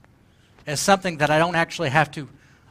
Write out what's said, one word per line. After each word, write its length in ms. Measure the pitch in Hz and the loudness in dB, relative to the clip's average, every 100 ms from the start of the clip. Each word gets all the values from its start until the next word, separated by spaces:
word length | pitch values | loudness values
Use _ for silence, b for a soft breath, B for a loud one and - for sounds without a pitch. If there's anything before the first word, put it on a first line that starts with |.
| _ _ _ b b b - | _ _ _ b b b -8
as 120 | 139 | -4
something 380 | - 196 190 151 | 2 2 0 -2
that 140 | 147 | 2
I 80 | 156 | 2
don't 160 | 175 165 | 2 0
actually 340 | 165 - 151 | -2 -2 0
have 220 | 151 147 | 2 0
to 180 | 160 131 - b b b | -4 -16 -20 b b b